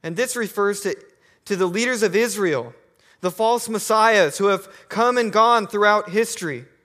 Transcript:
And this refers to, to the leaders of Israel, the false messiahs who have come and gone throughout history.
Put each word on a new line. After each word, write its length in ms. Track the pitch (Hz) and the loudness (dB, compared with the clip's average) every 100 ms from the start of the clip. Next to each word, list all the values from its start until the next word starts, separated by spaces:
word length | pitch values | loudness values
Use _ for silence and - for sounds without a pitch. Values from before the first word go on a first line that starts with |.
And 120 | 165 170 | -8 -4
this 200 | 247 240 | -4 -4
refers 460 | 214 - 202 202 | -6 -2 -2 -2
to, 140 | - - - _ _ _ - | -6 -8 -16 _ _ _ -8
to 100 | 190 | -2
the 100 | 185 | -2
leaders 380 | 190 240 247 | 0 -2 0
of 120 | 202 190 | 0 0
Israel, 600 | 233 202 185 135 120 - _ _ _ _ | 0 0 -2 -2 -6 -16 _ _ _ _
the 100 | 180 | -8
false 360 | 175 220 240 226 | -2 0 0 -2
messiahs 720 | 220 - 220 226 214 156 - | -6 0 4 4 4 2 2
who 80 | 202 | 0
have 220 | 190 - - _ | 0 -4 -20 _
come 280 | 208 240 247 | 0 2 2
and 140 | 226 | 0
gone 340 | 208 226 233 202 | 2 4 4 0
throughout 440 | 208 208 208 - | 0 2 2 0
history. 560 | 196 226 - 165 127 131 _ | -2 -2 -4 -8 -10 -14 _